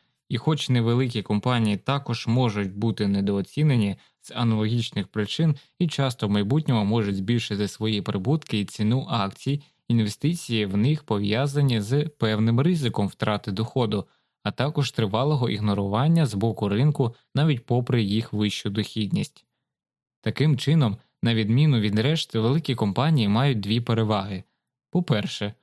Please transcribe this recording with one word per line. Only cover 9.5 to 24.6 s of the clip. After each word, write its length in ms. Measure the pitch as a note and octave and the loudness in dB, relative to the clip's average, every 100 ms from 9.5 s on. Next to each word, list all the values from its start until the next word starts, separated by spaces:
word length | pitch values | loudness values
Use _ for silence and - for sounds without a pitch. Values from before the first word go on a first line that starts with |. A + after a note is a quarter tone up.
| C#3+ - _ - | -4 -6 _ 0
інвестиції 800 | A#2 G#2 - D3 F3 - A2+ G2+ | 2 2 0 -2 -2 -2 -2 0
в 120 | G2+ | 2
них 260 | B2+ D3+ | 2 0
пов'язані 800 | - G#2 G2+ A2 C#3+ C#3+ C#3 A2+ | -2 -2 0 0 0 2 2 2
з 220 | G#2 C#3+ | 0 -2
певним 560 | D#3 - A2 G#2+ A2+ A#2 | -2 -2 0 2 2 4
ризиком 480 | D#3+ E3+ B2 - F#2+ | 2 2 0 0 -2
втрати 440 | - A2 G#2 - | -2 -2 -2 -4
доходу, 540 | G2 A2+ C3+ A2 G2+ - _ _ _ | -4 -4 -2 0 -2 -6 _ _ _
а 80 | G#2 | -6
також 400 | - C#3 C#3+ C3+ | -2 -2 -2 -2
тривалого 580 | - G#2 A2 C#3+ C#3+ B2 | -2 0 0 0 0 0
ігнорування 760 | G#2 G#2 G2+ G2 G#2+ D3+ E3 C3 | 0 0 0 0 2 4 4 2
з 80 | |
боку 360 | G2+ A2+ G2 G2+ | 0 -2 0 0
ринку 460 | G#2 D3+ D3 A#2+ - _ C#3 | 2 2 2 -2 -4 _ 0
навіть 300 | D#3+ B2 - | 2 0 0
попри 380 | B2 A#2+ A#2+ | 0 2 0
їх 300 | G2+ A2 - | 2 0 -2
вищу 360 | G#2 G#2 - G#2+ | -2 -2 -2 -4
дохідність. 760 | G#2 G2 A2+ G2+ G#2 - - _ _ _ _ _ _ _ _ | -4 -4 -4 -2 -2 -4 -10 _ _ _ _ _ _ _ _
Таким 360 | A2 - D3+ B2+ | -6 0 2 2
чином, 400 | C#3 D#3+ A#2 G#2+ _ _ | 2 2 2 -2 _ _
на 120 | A#2 A2+ | 0 2
відміну 440 | G#2+ B2 D#3 A#2+ | 2 4 4 4
від 200 | G#2 G#2 | 2 2
решти, 400 | B2+ D#3+ - A2+ | 0 -2 -2 -2
великі 360 | A2+ D3+ - B2 | 0 0 -2 -2
компанії 520 | G#2 F#2+ D3+ D3 G#2 | -2 0 2 2 2
мають 320 | A2 C#3 A2 | 2 2 0
дві 220 | G2+ A#2 | -2 -2
переваги. 640 | A#2+ A2+ G#2+ G#2 G2 F#2+ - _ | 0 0 0 -2 -4 -8 -12 _